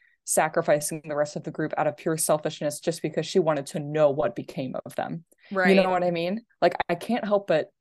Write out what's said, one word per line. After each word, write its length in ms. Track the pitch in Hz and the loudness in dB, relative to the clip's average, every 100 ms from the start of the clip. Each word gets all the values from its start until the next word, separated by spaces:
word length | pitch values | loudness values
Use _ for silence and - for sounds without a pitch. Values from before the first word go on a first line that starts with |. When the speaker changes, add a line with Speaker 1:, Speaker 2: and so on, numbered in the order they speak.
| _ _ - | _ _ -2
Speaker 1:
sacrificing 760 | - 156 - 170 147 151 160 156 | 0 2 2 2 2 0 -6 -4
the 100 | 147 | -2
rest 200 | 147 160 | -2 -4
of 80 | |
the 60 | 156 | -8
group 240 | - 156 - | -4 -2 0
out 120 | 147 | -2
of 100 | 143 | -2
pure 180 | 175 160 | -2 0
selfishness 640 | - 156 156 - 151 143 | 2 0 0 -4 -4 -4
just 220 | - 160 | -4 -4
because 240 | 156 165 156 | -4 -4 0
she 140 | 196 | 2
wanted 260 | 160 147 135 | 2 0 -2
to 140 | 160 | -6
know 320 | 147 151 147 | -4 4 4
what 240 | 139 143 - | 4 -2 -4
became 400 | 135 - 131 - - | -8 -8 -6 -8 -8
of 80 | |
them. 300 | - - 165 - _ _ | -6 -6 -8 -12 _ _
Speaker 2:
Right. 240 | 190 185 190 | 2 6 6
Speaker 1:
You 60 | |
know 80 | 185 | 4
what 140 | 180 | 2
I 80 | 180 | 0
mean? 340 | 170 170 220 - _ | 0 -2 -4 -8 _
Like, 140 | 180 - - | 2 2 -2
I 60 | |
can't 320 | 170 - 226 202 | -4 -2 -4 0
help 220 | 208 202 | 0 2
but 240 | 160 - _ | 0 0 _